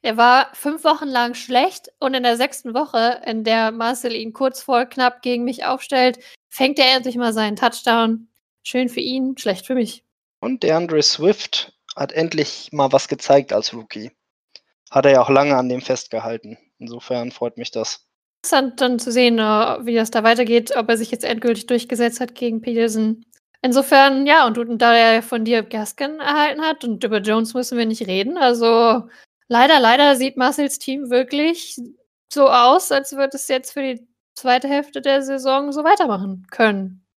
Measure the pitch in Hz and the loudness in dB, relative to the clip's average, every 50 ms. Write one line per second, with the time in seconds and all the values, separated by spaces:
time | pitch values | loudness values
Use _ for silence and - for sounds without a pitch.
0 | _ 240 220 226 233 247 247 262 269 - - - - 285 294 311 - 311 311 302 | _ -4 0 4 6 6 6 6 4 0 -6 -8 -6 -6 -6 -2 0 0 0 0
1 | 311 285 262 247 240 240 240 240 - - 254 247 262 381 - - _ - _ _ | -2 -4 -2 -2 -2 -2 -4 -10 -10 -2 0 0 0 0 -4 -8 _ -20 _ _
2 | - 269 262 262 247 247 233 233 254 - - - _ 247 226 247 302 294 - 233 | -6 -4 -2 0 0 0 0 0 -2 -4 -4 -10 _ -8 -6 -6 -6 -2 -2 0
3 | 226 233 240 - - - 226 226 220 226 220 226 226 220 226 233 226 233 254 247 | 0 0 -2 -4 -6 -8 -8 -6 -2 0 0 0 0 -2 -2 -4 -4 -4 -4 -4
4 | - 247 226 214 220 226 220 - 269 262 262 - - - 269 240 254 247 - - | -6 -6 -6 -6 -10 -10 -6 -4 -4 -4 -4 -6 -6 -2 0 0 0 -2 -4 0
5 | 254 247 247 247 - 247 247 240 240 240 247 254 - - 269 269 - - 285 262 | 0 0 0 -2 -6 -4 -4 -2 -4 -6 -6 -6 -4 -6 -6 -6 -6 -4 0 2
6 | 254 254 247 247 - - - _ _ _ - - 262 269 294 311 269 254 262 262 | 2 2 0 -2 -14 -20 -20 _ _ _ -6 -2 -2 -2 2 2 2 4 4 2
7 | 254 262 233 240 247 233 214 220 214 208 214 208 - 233 - - - 254 226 233 | 0 -4 -6 -2 -2 -2 -2 -2 -2 -4 -2 0 -2 -2 -2 -2 -2 0 2 2
8 | 226 226 226 226 226 _ _ _ _ _ _ _ _ - - 254 254 247 240 247 | 2 0 0 -4 -6 _ _ _ _ _ _ _ _ -6 -4 -2 -4 -2 -4 -6
9 | - - 254 262 262 262 262 - - 226 190 185 - - 262 254 233 214 - - | -8 -6 -4 -4 -4 -4 -6 -4 -4 -4 -4 -4 -4 -4 -2 -2 -2 -2 -6 -16
10 | _ _ _ _ _ _ _ _ - 233 262 247 - - 160 165 175 170 165 147 | _ _ _ _ _ _ _ _ -6 -6 -6 -2 0 0 0 0 0 0 0 0
11 | 151 - - - 151 185 208 - - - - - - - _ _ _ - - - | 2 0 0 2 2 0 0 0 -4 -6 -6 -6 -6 -8 _ _ _ -20 -10 -8
12 | 143 139 - 156 165 165 165 160 147 - - - - - - 147 139 135 135 139 | -8 -6 -2 -4 -4 -2 -2 -4 -4 -4 -6 -14 -16 -12 -2 -2 0 2 2 2
13 | - - 143 - - - 139 143 135 - - 101 110 - - 117 110 _ - 107 | 2 0 -8 -8 0 2 2 2 2 2 -4 -2 -2 -4 -8 -10 -16 _ -16 -14
14 | 107 123 _ _ _ _ _ _ _ _ _ - _ _ _ _ _ _ - 139 | -14 -16 _ _ _ _ _ _ _ _ _ -20 _ _ _ _ _ _ -2 2
15 | 135 143 139 127 120 120 135 135 143 147 143 127 127 127 123 127 123 - 131 123 | 4 6 6 6 4 4 4 4 4 4 2 0 0 -2 -4 -6 -4 -6 -6 -6
16 | - - - 113 110 117 117 110 _ 107 113 _ _ _ _ _ - 117 120 120 | -6 -10 -10 -8 -8 -8 -10 -10 _ -18 -20 _ _ _ _ _ -18 -18 -18 -18
17 | - - 127 123 120 123 - - 120 120 _ - 120 - - 117 110 - - - | -10 -8 -8 -8 -8 -10 -8 -8 -8 -8 _ -10 -14 -10 -8 -8 -8 -8 -10 -14
18 | _ _ _ _ _ _ _ _ - - - 269 269 262 240 - 269 247 247 233 | _ _ _ _ _ _ _ _ -6 -2 0 0 0 -2 -4 -2 -2 0 0 -2
19 | 233 262 226 247 247 240 233 226 220 214 214 214 226 - - - - 233 233 226 | -4 -2 0 2 4 4 2 2 0 2 2 2 2 0 -2 -6 -4 -2 0 0
20 | 226 220 - 233 214 226 233 226 254 220 233 233 233 233 277 269 226 226 233 220 | -2 0 -2 0 2 2 2 2 2 2 2 0 0 0 -4 -4 0 0 -2 -2
21 | 226 - - 233 233 - 233 220 - 240 233 220 - - 247 233 233 240 254 220 | -2 -6 -8 -8 -6 -6 -6 -2 -2 -2 -2 -2 -2 -2 -2 -2 -2 -4 -4 -2
22 | 240 233 233 - 254 240 240 - 254 240 226 226 226 247 233 226 226 233 214 220 | -2 -2 -2 -4 -10 -10 -8 -6 -6 -4 -4 -6 -6 -4 -2 0 -2 0 0 -2
23 | 220 220 220 220 - _ _ _ _ _ _ _ - 254 240 269 269 277 311 269 | -2 -2 -2 -4 -8 _ _ _ _ _ _ _ -2 2 2 2 2 4 6 6
24 | 269 277 277 269 277 285 294 320 285 233 220 240 240 226 240 214 240 233 233 233 | 6 6 4 2 2 4 4 6 4 4 2 -2 -4 -6 -2 2 4 4 6 6
25 | 233 226 226 226 226 233 - 233 220 220 240 226 220 226 - 220 214 208 - - | 6 6 4 2 0 -4 -6 -4 -2 0 0 -2 -2 -4 -8 -8 -8 -8 -8 -8
26 | 294 294 311 311 285 294 285 302 294 302 285 302 311 320 320 311 - 240 220 - | -8 -8 -8 -6 -4 -2 0 0 0 0 0 -2 -4 -4 -4 -4 -4 -6 -6 -4
27 | - 226 220 208 190 208 214 220 226 220 - 247 247 - 262 240 233 220 220 226 | -4 -2 -2 -2 0 0 0 0 0 -2 -4 -6 -6 -4 -4 -2 -2 -2 -4 -6
28 | 226 185 185 190 196 240 339 370 277 247 240 233 233 226 226 226 233 233 220 247 | -6 -4 -2 -2 -2 -2 -2 2 2 2 2 2 2 2 4 4 4 4 2 2
29 | 226 - - _ _ _ _ _ _ _ 240 233 254 277 320 285 247 220 233 285 | -2 -8 -18 _ _ _ _ _ _ _ 4 4 6 6 6 6 6 6 6 6
30 | 285 285 277 240 254 269 262 - 247 262 285 - 294 277 - - - - 262 277 | 6 4 4 4 0 -4 -2 0 -2 0 0 0 -4 -4 -4 -8 -8 -8 -8 -8
31 | 285 247 240 247 262 254 - 285 294 320 339 339 - - - - 240 247 - _ | -6 -2 0 0 0 0 -2 -2 0 0 -2 -4 -8 -16 -14 -16 -16 -18 -20 _
32 | _ _ _ _ _ _ - 294 277 269 - 247 240 247 277 370 370 - 294 277 | _ _ _ _ _ _ 2 4 4 6 6 6 6 6 6 4 2 0 -2 -2
33 | 277 - 285 269 277 269 277 269 - - 269 262 262 - - 285 269 262 254 233 | -2 -4 -4 -4 -4 -4 -4 -8 -6 -4 -4 -4 -4 -8 -8 -6 -6 -6 -6 -8
34 | _ _ _ _ _ _ _ - - 254 247 254 254 277 285 285 285 285 _ 277 | _ _ _ _ _ _ _ -8 -2 0 0 0 0 0 -2 -2 -4 -4 _ -6
35 | 269 285 269 277 269 262 277 269 254 269 262 269 285 285 277 294 294 320 403 403 | -2 0 0 0 0 -2 -6 -4 -2 0 0 0 -2 -4 -6 -2 2 2 2 2
36 | 370 262 208 185 190 196 190 185 185 _ - - 233 220 202 196 190 190 185 - | 2 -2 -2 -4 -4 -8 -10 -12 -14 _ -2 0 0 0 2 -2 -6 -10 -12 -16
37 | _ _ _ | _ _ _